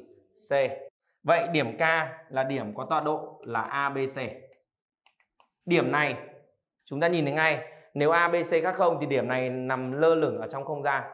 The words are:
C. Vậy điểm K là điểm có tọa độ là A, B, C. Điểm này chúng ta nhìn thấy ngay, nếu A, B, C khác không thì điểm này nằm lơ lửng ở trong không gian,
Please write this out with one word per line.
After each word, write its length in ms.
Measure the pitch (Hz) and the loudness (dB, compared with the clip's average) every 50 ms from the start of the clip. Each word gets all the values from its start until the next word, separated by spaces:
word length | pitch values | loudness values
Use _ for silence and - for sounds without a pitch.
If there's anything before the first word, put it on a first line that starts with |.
| - - - _ _ _ _ - - - | -16 -20 -20 _ _ _ _ -14 -6 -2
C. 20 | 139 139 131 123 - - - - _ _ _ _ _ _ | 0 2 2 0 -2 -6 -14 -16 _ _ _ _ _ _
Vậy 260 | - 151 170 165 170 170 | 0 2 2 2 2 0
điểm 240 | 165 151 127 113 110 | 0 0 0 0 0
K 60 | - 160 160 165 165 156 - - - - - | 0 2 2 2 2 0 -4 -8 -16 -14 -6
là 160 | 135 135 131 | -4 -2 -2
điểm 300 | 139 139 123 110 104 104 | -2 -2 -4 -6 -6 -8
có 120 | 127 131 - | -8 -4 -2
tọa 100 | 160 151 | -2 0
độ 400 | 151 151 156 147 - - - - - | 0 0 -2 -2 -4 -10 -14 -14 -8
là 160 | 120 113 110 | -4 -2 -2
A, 280 | 110 - 135 139 143 139 | -2 -2 -2 -2 -2 -2
B, 80 | 135 | -2
C. 220 | 135 135 135 - 135 123 101 - - - - - _ _ _ _ _ _ _ _ _ _ _ _ _ _ _ _ _ _ _ _ _ - | -2 -2 -2 -4 -6 -8 -8 -10 -12 -18 -20 -20 _ _ _ _ _ _ _ _ _ _ _ _ _ _ _ _ _ _ _ _ _ -2
Điểm 260 | 175 175 156 - - | 2 2 2 2 2
này 240 | 143 147 151 135 123 - - - - - _ _ _ _ _ _ _ _ _ | 2 2 2 0 -2 -6 -10 -16 -20 -20 _ _ _ _ _ _ _ _ _
chúng 160 | - 139 147 | -8 -4 0
ta 80 | 170 170 | 0 2
nhìn 160 | 180 165 143 | 2 2 2
thấy 100 | 139 143 | 0 2
ngay, 240 | 156 160 160 147 123 - - - - - _ - | 2 2 2 2 0 -4 -10 -16 -20 -16 _ -2
nếu 160 | 143 147 156 | 2 2 4
A, 180 | 165 170 170 170 | 4 4 4 4
B, 60 | 175 | 2
C 280 | 175 165 - 202 165 | 2 2 2 2 2
khác 120 | 180 185 185 | 2 2 2
không 220 | 190 180 170 165 139 | 2 2 2 2 0
thì 60 | 147 | 0
điểm 220 | 139 139 123 113 123 | 0 0 0 0 0
này 220 | 127 127 127 123 | 0 -2 -2 -2
nằm 420 | 127 127 127 131 131 127 127 127 | -4 -4 -4 -2 -2 -2 -4 -4
lơ 220 | 135 147 160 165 160 | 0 2 4 4 4
lửng 260 | 160 151 127 - 113 | 4 2 0 0 -2
ở 60 | 110 | -6
trong 180 | - 135 135 139 | -8 -8 -8 -6
không 180 | 160 147 143 | -6 -6 -4
gian, 200 | 139 143 135 131 123 - | -2 -2 -2 -2 -4 -8